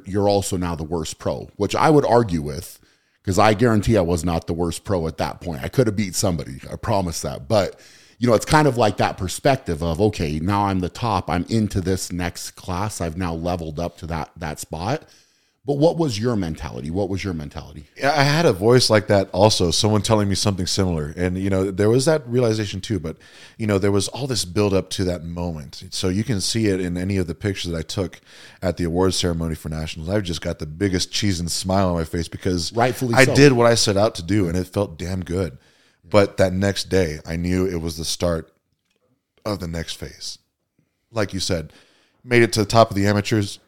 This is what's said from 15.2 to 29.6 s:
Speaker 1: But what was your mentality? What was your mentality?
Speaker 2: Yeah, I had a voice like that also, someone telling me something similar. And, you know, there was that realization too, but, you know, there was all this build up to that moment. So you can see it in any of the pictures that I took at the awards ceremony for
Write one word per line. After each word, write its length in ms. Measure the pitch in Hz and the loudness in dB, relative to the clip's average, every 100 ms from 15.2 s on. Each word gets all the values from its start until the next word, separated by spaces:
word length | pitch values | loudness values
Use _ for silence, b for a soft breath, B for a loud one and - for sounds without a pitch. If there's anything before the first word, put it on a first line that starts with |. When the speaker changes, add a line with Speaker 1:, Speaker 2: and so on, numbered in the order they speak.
| b b b b - | b b b b -6
Speaker 1:
But 120 | 143 | 2
what 200 | 165 160 | 2 2
was 200 | 156 101 | -2 -2
your 180 | 123 110 | -2 -2
mentality? 540 | 85 78 69 58 71 | -2 -6 -10 -10 -6
What 200 | 92 92 | -4 -4
was 140 | 98 | -4
your 100 | 101 | -6
mentality? 520 | 80 73 78 71 80 - - | -8 -10 -14 -16 -18 -18 -4
Speaker 2:
Yeah, 160 | 139 151 | 0 2
I 80 | |
had 240 | 143 151 170 | 4 4 4
a 60 | |
voice 360 | 90 107 127 - | 4 6 6 6
like 160 | 107 98 | 4 4
that 220 | 101 98 | 2 2
also, 380 | 90 107 - 87 | 6 6 6 2
someone 320 | - 107 107 | 2 2 2
telling 260 | 98 107 101 | 2 2 2
me 60 | |
something 320 | 95 107 95 87 | 0 -2 -2 -2
similar. 480 | - 92 82 73 80 | 0 0 -2 -4 -4
And, 220 | 90 92 | -2 -2
you 120 | 98 | 0
know, 180 | 95 98 | 0 0
there 200 | 95 104 | 2 2
was 160 | 127 139 | 4 2
that 220 | 156 120 | 0 0
realization 540 | 123 117 110 101 95 | 0 2 0 -4 -6
too, 160 | - 98 | -6 -6
but, 180 | 80 - B B B B | -6 -12 B B B B
you 100 | 107 | 0
know, 100 | 98 | 2
there 140 | 101 | 2
was 160 | 101 95 | 2 0
all 180 | - 135 | -4 -6
this 200 | 104 87 | -4 -4
build 280 | 101 104 | 0 2
up 160 | 95 90 | 0 -2
to 120 | - | -4
that 200 | 90 87 82 | -2 -4 -8
moment. 580 | 85 87 78 67 - 92 | -6 -6 -8 -12 -18 -12
So 160 | - 92 | -4 -2
you 140 | 95 | -2
can 180 | 110 101 | -2 -4
see 260 | - 117 107 | -2 0 0
it 120 | 95 | 0
in 180 | 90 87 | -2 -4
any 200 | 95 98 | -2 -2
of 100 | 85 | -2
the 80 | - | -4
pictures 340 | 104 92 87 | -4 -4 -6
that 60 | 82 | -6
I 60 | |
took 360 | 80 - 87 - _ B B B | -6 -6 -6 -8 _ B B B
at 140 | 92 82 | -4 -2
the 80 | 85 | -2
awards 320 | 87 92 90 | 2 2 2
ceremony 360 | 90 82 82 | -2 -2 -4
for 160 | - | -6